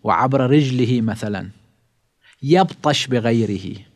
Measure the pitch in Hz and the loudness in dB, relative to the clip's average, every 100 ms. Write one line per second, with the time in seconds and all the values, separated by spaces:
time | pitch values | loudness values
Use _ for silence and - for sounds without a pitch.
0 | 110 95 127 131 127 147 135 127 117 123 | 0 0 2 2 4 4 2 0 0 0
1 | 113 110 107 98 92 - _ _ _ _ | -2 -4 -6 -6 -8 -18 _ _ _ _
2 | _ _ _ _ 135 180 190 - 147 143 | _ _ _ _ 2 2 2 0 -2 -2
3 | 131 123 117 117 107 98 92 - - | -2 -2 0 0 0 -4 -8 -14 -18